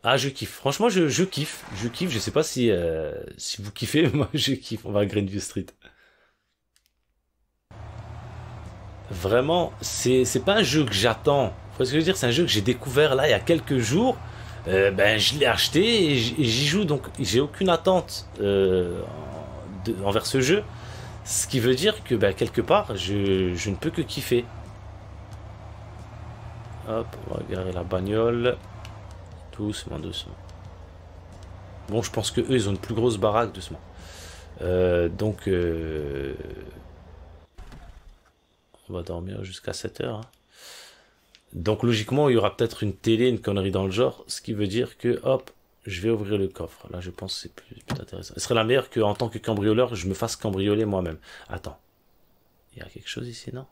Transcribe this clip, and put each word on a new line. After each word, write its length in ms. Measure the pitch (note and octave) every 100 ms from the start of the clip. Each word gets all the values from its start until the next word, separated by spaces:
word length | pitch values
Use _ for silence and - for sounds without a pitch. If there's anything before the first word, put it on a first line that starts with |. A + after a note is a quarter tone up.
Ah, 140 | A#2 C3
je 120 | C3+
kiffe. 240 | B2+ A2
Franchement, 360 | - C3+ - A#3
je, 180 | F#3 D#3
je 160 | -
kiffe. 400 | F#3 - D3+ - - G2
Je 120 | A#2
kiffe. 220 | - F3+
Je 80 | A2+
sais 140 | G#2+
pas 100 | A2+
si, 300 | - B2+ A#2+
euh, 420 | F2+ E2+ D#2+ D2+ - - -
si 240 | - -
vous 100 | G#2
kiffez, 300 | - A2+ D3
<laughs> 60 | D#3+
mais 20 |
moi, 200 | D3 C3+
je 200 | D3+ -
kiffe. 300 | B2+ - A2+ -
On 60 |
va 100 | G2+
à 40 | G2+
Greenview 340 | G#2 G2 G2
Street. 280 | - - E2+ _ - _ _ _ _ _ _ _ _ _ _ _ _ _ _ _ _ _ _ - - - - - - - - - - - - - -
Vraiment, 600 | F#2 F#2+ A#2 C#3+ F3 E3 -
c'est, 440 | - - B2+ B2+ B2
c'est 140 | C#3
pas 160 | - G#3
un 80 |
jeu 220 | D#3 D3+ C3
que 80 |
j'attends. 540 | G2 A#2 A2+ D3+ C#3+ A2
Vous 300 | - - -
voyez 80 | B2+
ce 60 |
que 0 |
je 60 | D3+
veux 60 |
dire ? 140 | E3 F#3
C'est 80 | A#2+
un 60 |
jeu 120 | B2
que 60 | F3
j'ai 120 | F#3
découvert 520 | G2+ B2 - B2+ D3+
là, 140 | C3 D3
il 20 |
y 40 |
a 60 | G#2
quelques 380 | - E3+ - C3+
jours. 400 | A2 D#3 B3+ A#3 - - - - -
Euh, 220 | F#2+ G2
ben, 300 | F#2+ G2+ A2
je 180 | - C#3+
l'ai 80 | C3
acheté 680 | A2+ - D3+ A3 A3+ E3
et 40 | C3
j-, 200 | A2+ A#2+
et 60 | B2
j'y 200 | A2+ C#3+
joue. 180 | F#3
Donc, 200 | F#3 C#3+ - -
j'ai 200 | G2+ A2
aucune 300 | D3 - F#3+
attente, 580 | E3 F#3+ F#3 - - - -
euh, 640 | G2+ G2 F#2+ F#2 F2 F2 E2 D2+ C#2 D#2 C#2+ - - G2 G#2
de, 100 | F#2+
envers 220 | G2 G#2 -
ce 160 | C3+
jeu. 220 | B2+ G3+ - - - - - - -
Ce 200 | - -
qui 140 | C3+
veut 160 | A#2 B2+
dire 280 | G3 -
que, 120 | - A2+
ben, 180 | G2+
quelque 280 | F#2 A2+ -
part, 340 | A2+ G3 G3+ G2+
je, 580 | G2 G2+ G2 F#2+ F#2
je 160 | F2 G#2
ne 60 | F2+
peux 160 | D#3
que 100 | -
kiffer. 440 | D3+ - - A#2+ A#2+ - - - - - - - - - - - - - - - - - - - - - - - -
Hop, 160 | A2 A2+ - -
on 60 | -
va 80 | -
garer 200 | F#2 F#2
la 120 | F2
bagnole. 760 | F2 F#2 G2 G#2+ A#2 A#2+ A#2+ - - - - - - - - - - -
Doucement, 380 | G#2 G#2+ - D2+
doucement. 340 | F2 F2 F2+ F#2 - - - - - - - - - - - - - - -
Bon, 140 | G#2+
je 80 | A2
pense 220 | - G#2
que 100 | -
eux, 140 | - C3
ils 120 | G2+
ont 40 |
une 80 | F#2+
plus 160 | - A2
grosse 220 | A#2+ G#2+
baraque, 340 | G#2+ G#2+ A2+
doucement. 260 | F#2 - D#2+ - - - - - - - -
Euh, 460 | F2 F2+ F2+ F2 E2+
donc, 400 | F#2 G#2+ F#2 -
euh... 880 | F2+ F2 E2 D#2+ D#2 C#2+ C#2 C#2 - - - - - - - - - - - - - - - - - - - _ _ _ _ _ _ -
on 40 |
va 100 | F2+
dormir 400 | E2+ E2+ F2+ G2+
jusqu'à 280 | F#2+ F#2 -
sept 300 | - - -
heures, 140 | B2 G#2+
hein. 140 | A2+ _ _ _ - - - - _ _ _ _ _
Donc, 300 | - F2 G#2
logiquement, 440 | A#2+ A2 G#2+ C3+ D3
il 60 |
y 40 | A#2
aura 200 | G2+ -
peut-être 240 | A#2 -
une 140 | G#2+ F2+
télé, 340 | A2+ A2+ B2+
une 100 | A2
connerie 300 | G#2 G2+ F#2+
dans 160 | F#2 F#2+
le 60 |
genre, 320 | F#2+ C3 - -
ce 160 | -
qui 120 | -
veut 120 | G#2 G2+
dire 320 | A2 A#2+ -
que, 220 | A#2+ -
hop, 300 | - C3 - _ _ _ -
je 160 | F2
vais 80 | G#2+
ouvrir 300 | A2+ G2+ G#2
le 80 | F#2+
coffre. 400 | - E2 - -
Là, 100 | F2+
je 120 | F2+
pense 240 | F2 F#2+ -
que 60 |
c'est 120 | -
plus, 220 | - _ A2
plus 180 | - C#3
intéressant. 320 | - F#2 E2+
Ce 60 | -
serait 160 | - A2+
la 80 |
meilleure 260 | A2 C3 -
que, 100 | -
en 140 | G#2
tant 160 | G2+ A#2
que 80 | G#2+
cambrioleur, 560 | - G#2 G#2 A2 B2
je 140 | A2 F#2
me 80 | F#2
fasse 200 | A#2 -
cambrioler 500 | G#2+ F#2+ G2+ G#2 A2
moi-même. 340 | F#2+ F2+ D#2+ - - -
Attends. 300 | F#2 - - _ _ _ _ _ _ _ _ _
Il 60 | -
y 20 |
a 40 | -
quelque 240 | - -
chose 180 | A#2+ A#2+
ici, 260 | A#2 -
non ? 140 | B2+ C#3